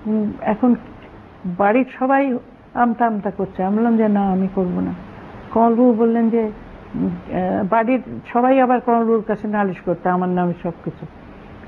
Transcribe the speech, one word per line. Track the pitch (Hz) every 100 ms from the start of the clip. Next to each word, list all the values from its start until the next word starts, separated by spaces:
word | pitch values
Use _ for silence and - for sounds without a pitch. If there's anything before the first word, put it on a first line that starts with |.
| 214
উম, | 214 208 -
এখন | - 208 247 226 - - - - - - 185
বাড়ির | 175 202 240 262 -
সবাই | 254 277 277 247 - - -
আমতা | 240 240 226 233
আমতা | 208 202
করছে। | 196 190 190
আমি | 185 214
বললাম | 233 226
যে, | 214
"না, | 202 196
আমি | 190 190 190
করব | 180 180
না।" | 180 175 - - - - -
কমলবাবু | 220 233 233 254
বললেন | 220 233 233 226
যে, | 233 214 - - - - -
উম, | 190
আহ, | 175 - 175 185 196 190
বাড়ির | 226 226 254 - - -
সবাই | 240 254 269
আবার | 247 247
কমলবাবুর | 247 233 226 226 214
কাছে | 208 214
নালিশ | 208 196 175
করতে, | 185 175 185
"আমার | 180 180
নামে | 180 175 175
সবকিছু।" | 175 170 165 - - - - - - -